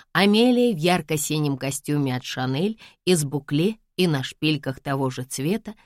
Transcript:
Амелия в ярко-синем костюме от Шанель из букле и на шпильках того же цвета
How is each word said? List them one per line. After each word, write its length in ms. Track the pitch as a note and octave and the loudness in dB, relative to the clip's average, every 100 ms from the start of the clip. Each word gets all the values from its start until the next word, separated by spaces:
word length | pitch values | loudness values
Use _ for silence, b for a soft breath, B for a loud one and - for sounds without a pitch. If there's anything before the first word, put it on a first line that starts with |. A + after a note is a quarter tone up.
| B | B
Амелия 640 | D#3+ G3+ G#3+ A#3+ B3 B3 | 2 4 6 6 4 2
в 40 | F3+ | 2
ярко-синем 760 | E3 F3+ - D#3 - D3+ D3 C#3 | 2 0 0 -4 -2 -2 0 -2
костюме 600 | C3+ C3+ - D3 C#3 B2+ | -4 -6 -2 -2 0 -4
от 80 | |
Шанель 560 | - - B2+ C3+ G3 A3 B B | -6 -6 -4 -2 -2 -4 B B
из 200 | - F3+ | 0 0
букле 520 | D3 C#3+ - D3 F3+ A3+ _ - | 0 -6 -2 0 0 -4 _ -2
и 100 | F3+ | 0
на 160 | D#3+ | 0
шпильках 580 | C3+ - D3+ D3+ C#3+ C3 | -4 -4 -2 -2 -4 -8
того 300 | - C#3 C3+ | -6 -2 -2
же 140 | B2+ | -4
цвета 500 | B2+ - C#3 G#3+ G#3+ - | -10 -6 -2 -4 -6 -18